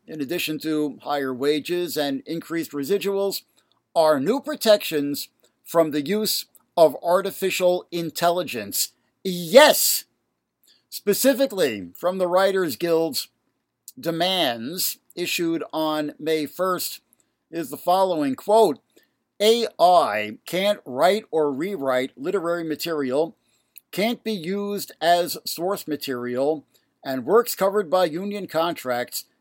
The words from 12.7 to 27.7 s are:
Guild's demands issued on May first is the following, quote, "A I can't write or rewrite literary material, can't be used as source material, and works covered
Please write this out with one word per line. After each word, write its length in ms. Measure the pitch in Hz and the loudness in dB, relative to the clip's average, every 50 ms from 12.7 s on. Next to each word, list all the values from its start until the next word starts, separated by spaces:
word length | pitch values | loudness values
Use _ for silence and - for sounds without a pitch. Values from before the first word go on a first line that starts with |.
| 123 | -4
Guild's 500 | - 170 170 165 160 165 165 131 - - - _ _ _ _ _ _ _ _ _ _ _ - - 131 | -4 -2 0 2 2 0 0 -4 -6 -10 -10 _ _ _ _ _ _ _ _ _ _ _ -20 -16 -8
demands 960 | - 165 165 160 170 185 190 185 160 131 120 117 113 135 170 123 - - - - _ _ _ | -6 -4 -2 -2 0 0 0 2 0 0 -2 -4 -6 -8 -6 -4 -6 -6 -6 -8 _ _ _
issued 480 | 170 175 170 - - 170 165 165 156 - - - | -6 -6 -4 -2 -2 -2 -2 -2 -2 -4 -4 -4
on 400 | 160 156 156 151 151 147 147 - | -2 -2 -2 -2 -2 -4 -6 -8
May 280 | - 151 160 160 156 147 | -6 -2 -2 -2 -2 -2
first 560 | 139 - - 185 185 180 - - - - - _ _ _ _ _ _ _ _ _ _ | -4 -4 -4 -2 -2 -2 -2 -4 -8 -10 -14 _ _ _ _ _ _ _ _ _ _
is 180 | 156 170 160 - | -10 -10 -8 -8
the 60 | 156 | -10
following, 580 | 139 - 175 180 190 190 190 175 156 147 139 131 | -4 0 2 2 4 4 2 2 0 0 -2 -2
quote, 460 | - - - 208 226 220 180 - - _ _ _ _ _ _ _ _ _ _ _ - | -2 0 4 6 6 6 4 2 -2 _ _ _ _ _ _ _ _ _ _ _ 2
"A 260 | 202 220 226 240 226 - - | 4 4 4 4 2 -2 2
I 600 | - 165 180 180 170 143 117 104 107 104 104 113 - _ | 4 6 6 8 6 6 4 2 -2 -2 -4 -8 -12 _
can't 340 | - 170 180 190 208 208 - - | -6 -4 0 0 0 0 -2 -6
write 400 | - 123 131 160 185 202 220 208 _ | -8 0 2 4 4 4 2 -2 _
or 200 | - 160 151 147 | -2 0 0 0
rewrite 680 | 135 127 165 202 202 156 135 131 127 127 131 135 _ | 0 -2 -4 -6 -6 -4 -2 0 0 0 0 -4 _
literary 460 | - 135 170 190 196 165 170 170 175 170 | -8 -6 -4 -4 -2 -2 -2 -4 -4 -4
material, 720 | 156 151 - - 170 160 151 139 127 127 147 165 170 - _ _ _ _ _ _ _ _ - - _ | -6 -6 -6 -6 -6 -4 -4 -2 0 0 0 0 -2 -4 _ _ _ _ _ _ _ _ -20 -20 _
can't 320 | - 180 202 233 240 - - | -4 -2 -2 -2 -2 -4 -6
be 80 | 220 | -6
used 600 | 220 185 156 175 196 202 202 202 202 196 - - - - | -6 -4 -4 -4 -4 -4 -4 -4 -6 -6 -8 -10 -8 -2
as 360 | 160 170 175 175 180 151 - 180 - | 2 2 2 2 2 -2 -6 -8 -8
source 400 | - - - 170 190 202 170 - | -10 -6 -4 -4 -4 -4 -4 -6
material, 800 | 156 151 143 - 143 131 123 120 123 123 127 135 147 160 147 - _ _ _ _ _ _ _ - | -6 -8 -6 -6 -6 -6 -6 -4 -4 -2 -2 0 0 -2 -2 -6 _ _ _ _ _ _ _ -10
and 220 | 139 131 131 - | -8 -6 -4 0
works 300 | 151 190 233 233 233 - | 4 4 4 4 2 0
covered 340 | - 190 196 | -2 0 0